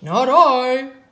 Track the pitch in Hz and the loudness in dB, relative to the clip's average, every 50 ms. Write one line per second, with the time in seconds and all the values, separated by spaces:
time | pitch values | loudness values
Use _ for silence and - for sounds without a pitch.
0 | - 151 165 202 254 262 262 320 349 311 269 254 254 254 254 262 269 269 - - | -12 -6 -4 -4 -2 0 4 4 4 4 2 0 -2 -2 -4 -4 -6 -8 -16 -20
1 | _ _ | _ _